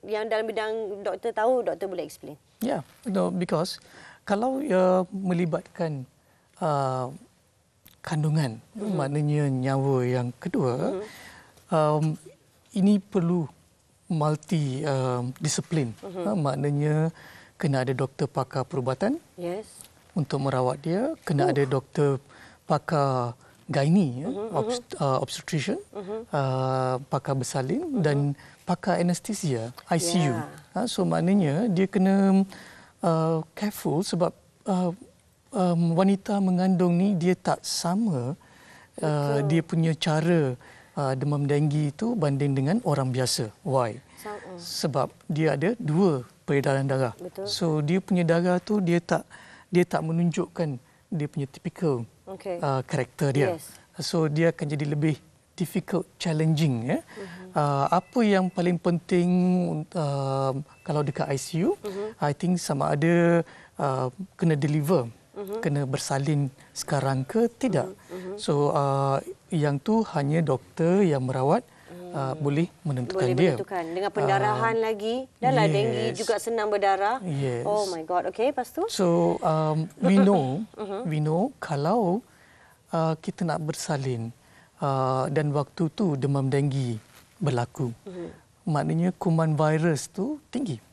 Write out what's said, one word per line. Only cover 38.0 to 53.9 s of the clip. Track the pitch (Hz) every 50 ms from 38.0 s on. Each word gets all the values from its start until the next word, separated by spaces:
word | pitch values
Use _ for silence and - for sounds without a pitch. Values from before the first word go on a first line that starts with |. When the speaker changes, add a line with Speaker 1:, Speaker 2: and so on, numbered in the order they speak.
| 233 220 165 131 120 123 - - - - - - - - - - - _ _ -
Speaker 2:
uh, | - 156 151 147 143 143 143 143
Speaker 1:
Betul. | 143 147
Speaker 2:
dia | 156 165 160
punya | - - 165 160 165 156 -
cara, | - 170 151 156 156 170 175 165 147 131 127 - - - - - - - _
uh, | - 147 135 135 135
demam | 143 147 147 143 143 139
denggi | 147 147 151 151 139 151 151 143
itu | - - 220 226 247
banding | 220 156 147 139 135 147 143 139
dengan | 135 135 139 185 233 -
orang | 175 147 135 135 131
biasa. | 123 131 127 120 - - 127 107 - _ _
Why? | 185 131 135 123 113 101 - - - - -
Speaker 1:
Sa-, | - 214 208 -
uh. | - 175 185 175
Speaker 2:
Sebab | 170 170 - - - 170 131 147 131 147 - - -
dia | _ 160 147 160 156 147 143
ada | 143 185 247 -
dua | - 151 147 165 202 185 151 131 120 - - _ _ -
peredaran | 151 143 131 143 135 135 135 139
darah. | 135 131 135 120 120 -
Speaker 1:
Betul. | 175 180 - - 196
Speaker 2:
So, | 202 196 - 185 165 156 151 147
dia | 147 175 190
punya | 185 - 190 180 175
darah | 160 165 170 175 180 180 180 -
tu | - 214 208
dia | 190 170 170 170 170
tak, | - 170 151 - _ - - - - - - - _
dia | - 175 180
tak | - - 156
menunjukkan | 160 160 165 165 175 170 156 - 175 - - - 175 151 135 120 - _ _ _ _ _
dia | - 160 147 143
punya | - - 139
typical, | 135 - - _ 180 - - 180 160 135 - 120 101 _ _ _
Speaker 1:
Okey. | - 190 185 - 202 180 175 170
Speaker 2:
uh, | 143 135 131 123 -
karakter | - 131 127 - - - 156 139 131
dia. | 143 143 185 175 165
Speaker 1:
Yes. | - - - - - _